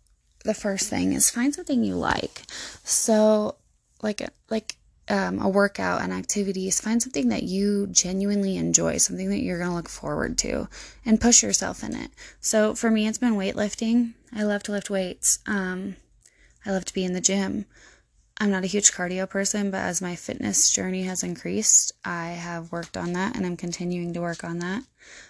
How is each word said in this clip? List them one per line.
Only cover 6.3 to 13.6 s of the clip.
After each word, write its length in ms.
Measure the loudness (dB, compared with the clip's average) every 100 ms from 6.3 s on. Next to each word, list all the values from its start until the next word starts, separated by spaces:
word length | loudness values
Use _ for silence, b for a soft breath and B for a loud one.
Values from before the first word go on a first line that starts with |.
| -2 0 -2 -2
is 140 | 0
find 200 | 2 0
something 280 | 0 0 2
that 140 | 0
you 440 | 0 0 2 2 2
genuinely 720 | 0 0 0 2 2 2 0
enjoy, 400 | 0 2 2 0
something 320 | 0 -2 -2
that 100 | -2
you're 180 | -2 -4
gonna 160 | -4
look 140 | -4 -6
forward 500 | -10 -6 -4 -2 -2
to, 280 | -2 -4 -4 B B B 2
and 160 | 4
push 200 | 6 6
yourself 400 | 6 0 -2 -6
in 140 | -8 -8
it. 160 | -10 B B B
So 340 | 0 2 2 2
for 160 | 2
me, 160 | 4 2
it's 100 | 0
been 180 | 2 2
weightlifting. 800 | 0 0